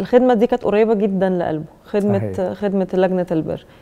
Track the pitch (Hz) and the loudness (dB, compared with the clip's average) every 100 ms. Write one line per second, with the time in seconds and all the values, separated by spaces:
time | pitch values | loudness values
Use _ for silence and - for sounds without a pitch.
0 | 196 247 254 233 233 240 - 208 220 214 | 2 4 4 4 2 0 0 2 2 2
1 | 208 190 190 185 - 156 160 - - 208 | 0 0 0 0 -2 -6 -8 -18 -6 -2
2 | 208 196 107 95 185 196 208 196 185 185 | 0 0 -2 -4 -6 -4 -2 -2 -2 0
3 | 185 185 175 160 156 151 - - | 0 0 -2 -2 -4 -8 -12 -20